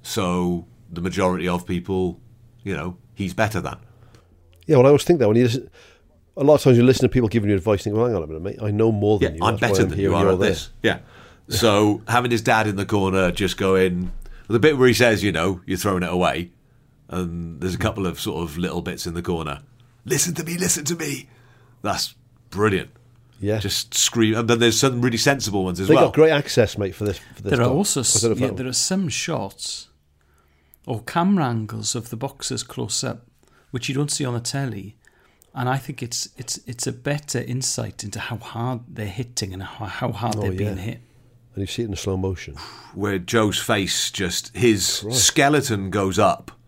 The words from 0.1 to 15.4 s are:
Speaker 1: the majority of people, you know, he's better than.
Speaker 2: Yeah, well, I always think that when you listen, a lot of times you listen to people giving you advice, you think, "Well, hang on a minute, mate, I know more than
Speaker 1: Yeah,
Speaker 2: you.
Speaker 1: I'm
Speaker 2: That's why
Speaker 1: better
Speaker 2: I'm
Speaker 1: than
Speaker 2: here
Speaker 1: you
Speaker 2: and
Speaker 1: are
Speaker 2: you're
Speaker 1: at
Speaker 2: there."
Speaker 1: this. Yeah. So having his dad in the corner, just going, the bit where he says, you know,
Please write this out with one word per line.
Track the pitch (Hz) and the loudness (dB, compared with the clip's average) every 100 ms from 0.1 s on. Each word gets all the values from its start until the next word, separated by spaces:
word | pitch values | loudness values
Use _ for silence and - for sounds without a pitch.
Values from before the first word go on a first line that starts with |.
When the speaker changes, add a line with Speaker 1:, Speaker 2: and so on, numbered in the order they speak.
| - 90 90 90 87 85 - - | -4 -2 0 0 -2 -6 -20 -16
Speaker 1:
the | 85 | -8
majority | 90 92 92 90 87 | -6 0 0 0 -2
of | 87 90 | -4 -4
people, | 90 87 95 92 85 - - - - | -6 -4 -2 -2 -4 -18 -20 -20 -14
you | 98 | -8
know, | 80 85 90 _ | -6 -8 -10 _
he's | - 95 | -8 -6
better | 90 107 92 | 0 0 0
than. | 69 - - - - - _ _ _ _ - | -6 -10 -20 -20 -20 -20 _ _ _ _ 2
Speaker 2:
Yeah, | 120 | 6
well, | 131 | 8
I | |
always | 143 | 6
think | - 175 | 6 4
that | 110 | 6
when | 113 | 4
you | |
listen, | 123 123 - - - _ _ _ _ - | 4 0 -8 -20 -20 _ _ _ _ 0
a | |
lot | 143 147 | 6 6
of | |
times | 139 120 | 8 8
you | |
listen | 123 123 | 8 6
to | 127 | 4
people | 127 113 | 2 2
giving | 117 104 | 2 2
you | 101 | 0
advice, | 98 101 | 2 0
you | |
think, | - 104 | 0 0
"Well, | 120 | 0
hang | |
on | 101 | 0
a | 78 | -4
minute, | 80 | -8
mate, | 90 - | -8 -6
I | 107 | -4
know | 104 113 | 2 2
more | 107 104 107 | 4 4 4
than | - | 2
Speaker 1:
Yeah, | 78 | 0
Speaker 2:
you. | |
Speaker 1:
I'm | 101 110 | 0 2
Speaker 2:
That's | |
why | 120 | 2
Speaker 1:
better | 95 | 2
Speaker 2:
I'm | 98 | 2
Speaker 1:
than | 85 | 2
Speaker 2:
here | 98 | 0
Speaker 1:
you | 95 | 2
Speaker 2:
and | |
Speaker 1:
are | 98 | 4
Speaker 2:
you're | |
Speaker 1:
at | 92 | 4
Speaker 2:
there." | 101 | 2
Speaker 1:
this. | 85 - - | 0 -6 -2
Yeah. | 113 85 - - - - - | -2 -2 -8 -20 -20 -20 -6
So | 104 113 101 107 101 - | 2 4 6 4 2 2
having | 117 123 | 0 2
his | 117 | 0
dad | 113 113 107 | 2 2 2
in | 98 | -2
the | 98 | 0
corner, | 107 95 95 90 | 0 2 2 2
just | 87 95 - | 2 -2 0
going, | 95 95 92 90 90 - - - - | 2 4 4 2 -4 -8 -14 -18 -2
the | 113 | 4
bit | 147 143 | 4 6
where | 127 | 6
he | |
says, | 117 123 107 | 6 4 4
you | 98 | 2
know, | 80 | 0